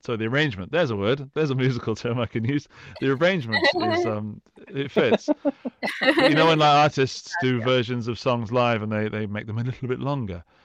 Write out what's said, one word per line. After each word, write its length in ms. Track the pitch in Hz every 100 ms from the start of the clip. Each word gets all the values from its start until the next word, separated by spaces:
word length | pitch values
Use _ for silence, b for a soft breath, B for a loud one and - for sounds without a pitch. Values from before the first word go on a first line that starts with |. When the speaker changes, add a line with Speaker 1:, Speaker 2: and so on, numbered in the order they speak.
Speaker 1:
So 120 | - 113
the 100 | 110
arrangement, 440 | 135 151 95 95
there's 200 | 151 151
a 60 | 104
word, 320 | 101 143 135
there's 160 | 156 151
a 40 |
<laughs> 100 | 131 131
musical 280 | 120 - 107
term 240 | 120 120
I 60 | 117
can 180 | 120
use. 240 | 113 143 - B B B
The 100 | 135
arrangement 560 | 135 175 190 113 110 320
is, 300 | 349 - 339 349
Speaker 2:
<laughs> 0 |
Speaker 1:
um, 340 | 107 107 - - - -
it 220 | 135 139
fits. 380 | - 135 - - -
But 880 | 294 - 254 - - - 214 294 -
you 60 |
know, 120 | 151 160
when, 120 | 156
like, 100 | 151 147
artists 580 | 151 143 131 - - -
do 180 | 127 123
Speaker 2:
Yeah. 60 |
Speaker 1:
versions 420 | 120 127 117 123 113
of 120 | 110
songs 340 | 139 120 107
live 300 | 123 120 113
and 100 | 107
they, 160 | 107 107
they 180 | 107 107
make 200 | 104 110
them 120 | 107
a 40 |
little 240 | 123 - 123
bit 120 | 127
longer, 440 | 127 143 107 87 - _